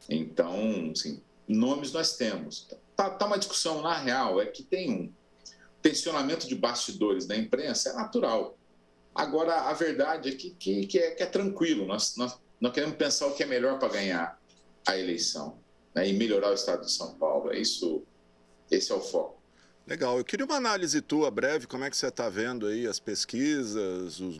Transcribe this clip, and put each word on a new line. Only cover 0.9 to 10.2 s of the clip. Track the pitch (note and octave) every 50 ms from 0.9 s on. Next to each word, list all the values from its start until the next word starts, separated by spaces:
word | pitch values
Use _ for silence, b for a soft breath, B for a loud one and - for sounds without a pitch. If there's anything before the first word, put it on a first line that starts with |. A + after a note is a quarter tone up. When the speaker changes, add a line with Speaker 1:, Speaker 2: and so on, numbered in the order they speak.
Speaker 1:
assim, | D#2+ - - D#2 C#2+ - - _ _ - _ -
nomes | A2 A2 A#2+ C3 C#3+ D3 D3 B2+
nós | - E3 D#3 - -
temos. | - A#2+ G#2+ G2 E2 D2+ D2+ - - - - - - _ _ _
Tá, | - G3 F#3+
tá | F#3+ - G3+ G#3
uma | G#3 G3
discussão, | F#3+ - - - - E3 D#3+ D3+
na | D3+ E3+ E3
real, | D3+ C#3 B2 B2 C3 B2 G2+ F#2 G2
é | G#2
que | - - - -
tem | - F#3 F#3 F#3 C3+
um | G#2 F2+ E2+ - - - _ _ _ B B B B B B B B _
tensionamento | - D#3 D3 - - E3+ D#3 D3 C3+ C#3 E3 - - -
de | B2+
bastidores | F#2+ A#2+ A#2+ A#2+ - - - G2+ G2+ G#2+ G#2 F#2+ F#2+ G2
da | - G#2
imprensa, | A2+ A2 - - - D3+ C#3+ A2+ - - -
é | -
natural. | A#2+ - - - A#3+ F#3 B2 A2+ G#2 - - - - _ _ _ _ _ _ _ _ _ _ _
Agora, | - D3+ C#3+ C#3 D#3 E3 E3 E3 D#3 C#3+
a | D3 D#3
verdade | - E3+ D#3 C3+ B2+ - D#3 D#3+ D#3